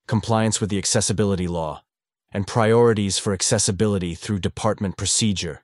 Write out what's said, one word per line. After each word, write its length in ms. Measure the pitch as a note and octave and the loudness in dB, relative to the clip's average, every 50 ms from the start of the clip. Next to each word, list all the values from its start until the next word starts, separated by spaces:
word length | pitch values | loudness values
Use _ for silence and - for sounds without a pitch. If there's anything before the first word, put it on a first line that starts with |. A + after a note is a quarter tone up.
| _ | _
compliance 560 | - A2+ A2 - A2+ A2+ A2 A2 A2 G#2 - | -2 -2 -2 0 2 2 2 2 2 0 -2
with 80 | A2 F#2 | -2 -2
the 80 | G#2 G2 | -2 -2
accessibility 720 | F2 - - A2+ G2 - G#2 E2+ G#2+ G2+ G2 F2+ F2+ F2 | -2 0 0 0 0 0 0 0 0 0 0 -2 -2 -4
law, 340 | F2 E2 D#2+ D2+ D2 - - _ _ _ _ _ _ _ _ _ | -4 -4 -4 -6 -8 -10 -14 _ _ _ _ _ _ _ _ _
and 140 | - G2+ G2 | -8 -8 -6
priorities 720 | - - A#2+ A2 G#2+ A2+ A#2+ A#2+ A#2 A2 G#2+ G2+ G2 F#2 - | -2 2 2 4 6 6 6 6 6 4 2 0 0 -2 -2
for 160 | - A2 G2 | -2 -2 -2
accessibility 800 | F#2 - - A#2+ G#2 - - G2+ E2+ A2 G#2+ G2+ F#2+ F2+ F2 E2+ | -2 0 0 2 2 2 0 0 0 0 0 0 0 -2 -4 -6
through 240 | - - - G#2+ F#2+ | -6 -4 -4 -2 -2
department 580 | E2+ F#2+ - - - A2 G#2 - G#2 F#2+ E2+ | -2 -4 -4 -2 0 0 0 0 -2 -6 -6
procedure 680 | - G2+ F#2 - - A2+ G#2+ G2 F2 F2+ E2 C#2+ - | -4 -4 -2 0 0 0 0 0 -2 -4 -8 -10 -12